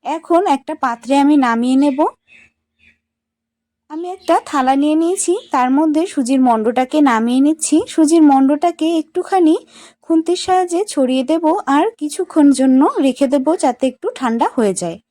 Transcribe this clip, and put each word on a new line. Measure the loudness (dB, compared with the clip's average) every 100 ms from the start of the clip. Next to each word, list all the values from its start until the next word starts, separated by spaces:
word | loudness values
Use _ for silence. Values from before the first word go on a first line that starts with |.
| -8 -10
এখন | 0 0 0
একটা | -2 -4 -6
পাত্রে | -6 -6 -2 2
আমি | 4 2
নামিয়ে | 2 0 0 2
নেব। | 2 0 -2 _ _ _ _ _ _ _ _ _ _ _ _ _ _ _ _ _ _
আমি | -12 -10
একটা | -10 -2 -2 -2
থালা | -2 0 0
নিয়ে | 2 0
নিয়েছি, | 0 -2 -2 -4 -4
তার | -2 0
মধ্যে | 2 2 0 -2
সুজির | -4 -2 2
মণ্ডটাকে | 2 2 0 -2 -2 2
নামিয়ে | 2 2 0 2
নিচ্ছি। | 2 0 -2 -2 -2
সুজির | 0 2 4
মণ্ডটাকে | 4 4 2 2 -2 -2 -2 -2
একটুখানি | -4 -8 -2 2 2 0 -4 -20 -20 _
খুন্তির | -2 -2 0 -4
সাহায্যে | 0 0 0 -4 -4
ছড়িয়ে | -2 -2 -2
দেব | -2 -2 0 -2 0
আর | 0 0 -4
কিছুক্ষণ | -10 -8 -4 2 2
জন্য | 4 2 2 2 0 -2
রেখে | 0 -2
দেব, | 0 -2 -2
যাতে | -2 -2 -6
একটু | -4 -10 -6
ঠান্ডা | -4 -2 -2
হয়ে | 0 -2
যায়। | -2 -8 -10 _